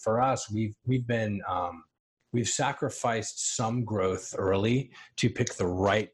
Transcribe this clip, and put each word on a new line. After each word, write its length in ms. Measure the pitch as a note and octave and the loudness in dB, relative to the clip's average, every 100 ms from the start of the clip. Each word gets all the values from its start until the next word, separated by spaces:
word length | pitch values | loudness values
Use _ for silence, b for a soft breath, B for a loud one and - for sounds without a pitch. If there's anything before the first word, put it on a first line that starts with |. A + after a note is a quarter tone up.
for 200 | - A2+ | 0 2
us, 300 | C3 B2 - | 2 2 -2
we've, 240 | G#2+ G#2+ - | -2 -2 -4
we've 220 | - B2+ A#2+ | 0 0 0
been, 360 | A#2 G#2+ G2+ F#2+ | 0 0 -2 -4
um, 360 | F2+ F2 E2 - _ _ _ _ | -4 -4 -8 -16 _ _ _ _
we've 160 | A#2+ A2+ | -2 0
sacrificed 1040 | - C3+ C#3 C3+ - B2 A2+ G#2+ - - | 0 0 0 -4 -2 -2 0 -4 -6 -4
some 300 | - A2+ B2 | -2 -2 -2
growth 500 | G#2+ G#2+ F#2+ F2+ - - | -2 0 0 0 -4 -2
early 540 | F#2+ G2 A2 B2+ C#3+ B B - | 2 4 4 2 0 B B -2
to 120 | A#2+ | 0
pick 240 | - A#2 | 2 -2
the 140 | - F#2 | 0 -2
right 400 | F#2 G2 G#2 G#2 | 2 4 4 0